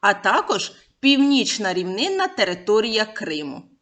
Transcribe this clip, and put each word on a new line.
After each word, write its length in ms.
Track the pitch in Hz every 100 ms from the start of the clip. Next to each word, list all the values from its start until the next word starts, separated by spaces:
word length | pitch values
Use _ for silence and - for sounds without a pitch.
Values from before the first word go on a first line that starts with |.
а 120 | 202
також 580 | 202 - 262 403 202 - - _ _
північна 720 | 269 277 277 277 214 - 196
рівнинна 540 | 185 180 190 320 381 381
територія 760 | 381 190 180 180 208 226 220 214
Криму. 580 | - 190 156 147 123 - _